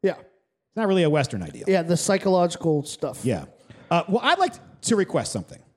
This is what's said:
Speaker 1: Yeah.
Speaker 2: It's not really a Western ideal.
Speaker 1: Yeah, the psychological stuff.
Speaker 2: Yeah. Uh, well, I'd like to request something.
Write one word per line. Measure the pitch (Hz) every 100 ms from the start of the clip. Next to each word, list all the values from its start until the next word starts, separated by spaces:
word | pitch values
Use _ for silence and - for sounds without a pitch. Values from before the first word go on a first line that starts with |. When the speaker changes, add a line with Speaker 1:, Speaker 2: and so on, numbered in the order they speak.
Speaker 1:
Yeah. | 190
Speaker 2:
It's | - - _ _ _ _ -
not | 214
really | 190
a | 160
Western | 151 131 101
ideal. | 90 - -
Speaker 1:
Yeah, | 190
the | 165 170
psychological | - 196 190 185 175 175 170 151
stuff. | 143 - 143 -
Speaker 2:
Yeah. | 123 92 69 _ _ - -
Uh, | 170 -
well, | 214
I'd | 247 349
like | 349 - - -
to | - 220
request | 185 151 107
something. | 107 85 - _